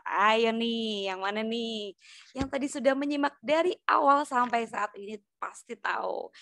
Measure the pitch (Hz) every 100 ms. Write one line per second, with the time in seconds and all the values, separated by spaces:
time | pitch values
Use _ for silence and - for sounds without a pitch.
0 | - 165 208 226 226 226 233 233 220 208
1 | 196 185 190 208 220 233 226 220 202 -
2 | - - - 254 269 277 269 294 247 277
3 | 285 294 285 - 226 311 349 - - -
4 | 285 285 294 254 247 233 226 220 208 202
5 | 202 214 _ - - - - 233 - 190
6 | - - - -